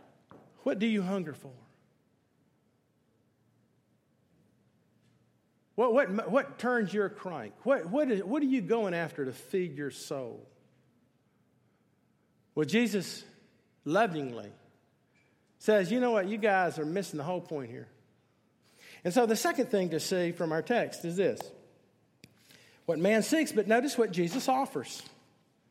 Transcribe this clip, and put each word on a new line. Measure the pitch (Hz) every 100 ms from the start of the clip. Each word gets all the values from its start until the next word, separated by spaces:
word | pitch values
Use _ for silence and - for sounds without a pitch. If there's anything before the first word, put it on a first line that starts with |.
| - _ _ - - _
What | 262 226
do | 226
you | 214
hunger | 180 196 156 127
for? | 139 120 - _ _ _ _ _ _ _ _ _ _ _ _ _ _ _ _ _ _ _ _ _ _ _ _ _ _ _ _ _ _ _ _ _ _ _ _ _ _ _ _ -
What, | 247
what, | 233 202 202 180
what | 247 - -
turns | 240 240 190
your | 202 190
crank? | 202 185 156 107 -
What, | 233 269 170
what | 254 285
is, | 196
what | 185 294
are | 277
you | 262
going | 180 233 202 170
after | 160 - 131
to |
feed | 127 - 190 180 139
your | 143
soul? | - - 143 120 107 - _ _ _ _ _ _ _ _ _ _ _ _ _ _ _ _ _ _ _ _ -
Well, | 147
Jesus | 214 233 196 165 - - - _ _ _ _ 147
lovingly | 185 226 156 135 113 104 - _ _ _ _ _ _ _ _ _ _
says, | - 214 175
"You | 247
know | 247
what? | 220 190
You | 220
guys | 214 190 175 151
are | 151
missing | 185 180 151
the |
whole | 147 180
point | 175 151 120
here." | 95 - _ _ _ _ _ _ _ _ _ - -
And | 175
so | 208 226
the | 220
second | 349 339 233
thing | 202 180
to | 156
see | - 185 170
from | 170 165
our | 160
text | 156 233 156 - 170
is | 175
this. | 170 107 - - - _ _ _ _ _ - _ _ - - _ -
What | 160
man | 185 220
seeks, | 208 320 254
but | 208 202
notice | 233 277 -
what | 214
Jesus | 180 170 240 -
offers. | 262 269 143 113 - - - _ _ _ _ _